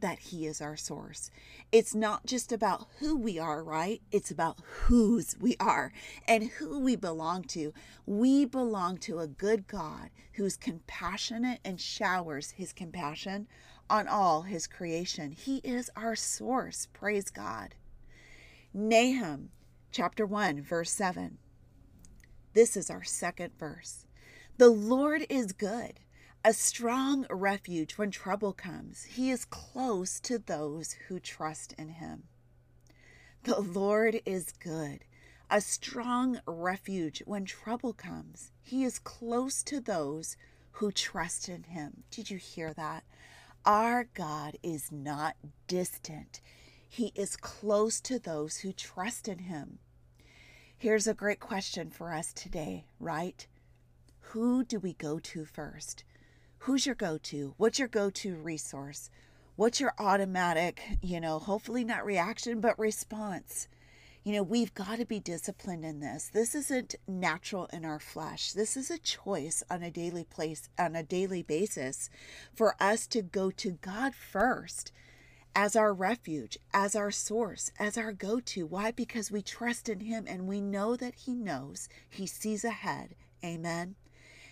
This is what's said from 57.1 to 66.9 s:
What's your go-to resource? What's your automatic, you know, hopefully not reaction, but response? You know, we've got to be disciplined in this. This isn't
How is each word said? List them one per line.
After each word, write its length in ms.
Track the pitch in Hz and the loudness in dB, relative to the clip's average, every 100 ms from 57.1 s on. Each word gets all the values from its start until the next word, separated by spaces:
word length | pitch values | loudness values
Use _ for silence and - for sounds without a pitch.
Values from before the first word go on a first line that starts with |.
| 156 - 147 139 - | -2 -4 -6 -6 4
What's 220 | 220 - | 4 4
your 80 | 247 | 2
go-to 480 | 214 202 196 202 170 | 2 2 0 -6 -6
resource? 760 | 160 156 - 139 139 147 - - - - - - | -6 -6 -6 -8 -10 -12 -16 -20 -20 -20 -10 2
What's 240 | 226 - | 4 4
your 160 | 254 - | 2 2
automatic, 880 | 202 202 196 185 175 160 175 - - - | 4 4 4 2 4 4 2 0 -2 0
you 180 | 180 175 | 0 -2
know, 200 | 165 156 | 0 -2
hopefully 440 | 208 202 - 240 | 0 -2 0 0
not 220 | 226 214 208 | 0 0 2
reaction, 560 | 190 175 233 240 233 | 2 2 0 -2 2
but 160 | 220 - | 4 4
response? 920 | 220 - - 214 208 180 - - - - - - - - | 2 0 -6 -6 -4 -6 -6 -10 -10 -14 -20 -20 -20 -8
You 100 | 196 | 0
know, 100 | 208 | 2
we've 320 | 185 240 226 - | 4 2 2 -2
got 240 | 190 226 | -6 -4
to 60 | 240 | -2
be 140 | 214 | -4
disciplined 640 | - 170 - 190 202 170 | -4 -6 -6 -8 -8 -6
in 160 | 160 147 | -6 -6
this. 300 | 143 143 - | -6 -6 -2
This 240 | 202 233 | 2 2
isn't 400 | 302 269 262 - | 0 -2 -2 -2